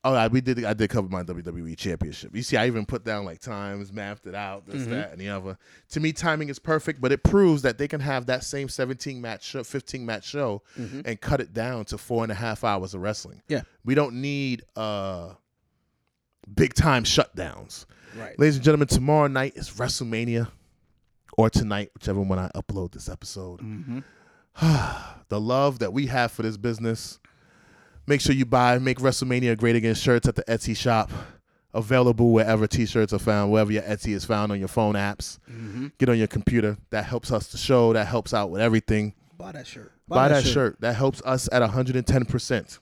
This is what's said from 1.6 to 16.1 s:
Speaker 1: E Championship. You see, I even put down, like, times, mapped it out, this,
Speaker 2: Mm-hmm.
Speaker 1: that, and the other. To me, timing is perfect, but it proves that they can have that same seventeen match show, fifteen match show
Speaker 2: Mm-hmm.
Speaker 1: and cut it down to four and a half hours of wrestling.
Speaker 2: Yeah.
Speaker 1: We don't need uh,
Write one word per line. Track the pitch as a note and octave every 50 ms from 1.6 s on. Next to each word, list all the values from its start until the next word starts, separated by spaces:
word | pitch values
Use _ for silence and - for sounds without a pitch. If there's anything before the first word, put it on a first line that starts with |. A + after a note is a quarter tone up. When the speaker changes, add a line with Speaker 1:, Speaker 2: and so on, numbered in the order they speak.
| E2
Speaker 1:
E | E2 E2
Championship. | - - G2 E2+ D#2 - D2+ C#2 - - - -
You | A2 B2
see, | - C3+
I | A2+ A2+
even | B2+ A#2 A2+ G#2
put | - C3 A#2 A2
down, | A2+ G#2+ G#2 G2+
like, | F#2 E2 F2+
times, | - B2+ A2 G2+ G2+ G2+ G2+ G2+ G2+ G2 G2
mapped | G#2+ G2+ G2+ G#2 G2+ _
it | G2 F2+
out, | G2+ G#2 G2 G2 G2+ _
this, | - - C#3
Speaker 2:
Mm-hmm. | C3 A2+
Speaker 1:
that, | A#2+ A#2 G#2 F#2 D#2+
and | F2
the | F#2+ G2+
other. | G2+ G2 F#2 F#2+ F#2+ _ _ _ - - _ _
To | - D3+
me, | D3+ D#3+
timing | D3+ - F3 E3+ D#3 D#3 D#3 C#3+
is | C3+ -
perfect, | _ E3 D#3 D#3 - E3 D3 C3
but | B2 B2+ C#3
it | C3+ _
proves | - G3+ G3+ G3+ F3 D#3 C#3+
that | B2+ B2+ A2+
they | G#2+ C#3+
can | C#3+ - D3
have | C3+ D3 C3+ B2+ A#2+
that | B2 B2+ B2+ -
same | - - C#3 C#3
seventeen | C3 - - C3 B2 C3 B2 - C#3+ C3+ B2
match | A#2+ A2+ G#2+ F#2+ -
show, | - - C3+ A2+
fifteen | - - C#3 - - - C3 A#2+
match | A#2 A2 G2+ -
show | - - D3 C#3 A#2 G2+ G2+ _ _ _
Speaker 2:
Mm-hmm. | - A#2+ F#2+ - C#3 -
Speaker 1:
and | A#2+ A2+ G#2
cut | - - D3+ C3+
it | A2+ D2+ G2
down | A2+ A2 B2 B2+ A#2 G#2
to | - G#2
four | G2+ - - B2 A#2 A2+
and | A2 G#2
a |
half | F#2 A#2+ A2+ G#2+ - -
hours | A2+ G2+ F#2+ F#2 F#2 G2
of | F#2
wrestling. | F2+ F2+ F2+ - - - - - _
Speaker 2:
Yeah. | - D3+ A#2+ - _ _ _ _
Speaker 1:
We | A2+ C3+
don't | D3 D3 C3 A#2
need | B2 C3+ C#3+ C#3+ C#3 C#3 C3 B2 A2+ - _ _
uh, | G#2+ A2 G#2+ G#2 G2+ G2 G2 F#2+ F2 E2+ F2+ G2 _ _ _ _ _ _ _ _ _ _ _ _ _ _ _